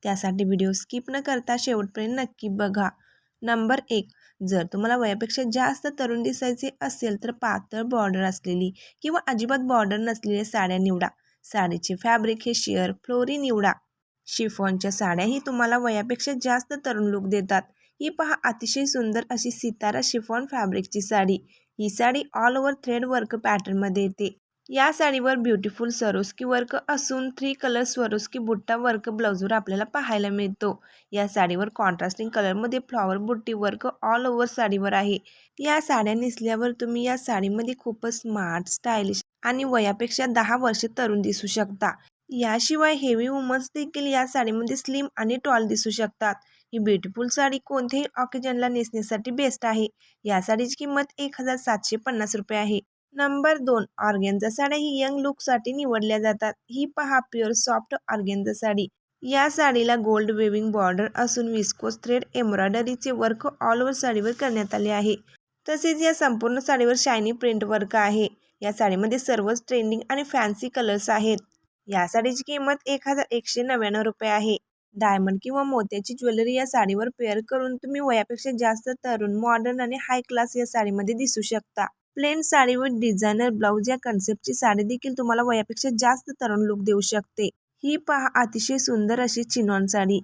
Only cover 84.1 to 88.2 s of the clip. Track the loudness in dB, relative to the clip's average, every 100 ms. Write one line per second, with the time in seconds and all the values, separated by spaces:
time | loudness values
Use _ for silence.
84.1 | -2 -2 -4 -4 0 2 2 0 -2 -4
85.1 | -4 0 2 2 2 0 -4 -2 2 2
86.1 | 2 -2 -6 0 2 2 2 2 2 2
87.1 | -2 -4 -4 -4 -4 _ _ -2 -2 0
88.1 | 0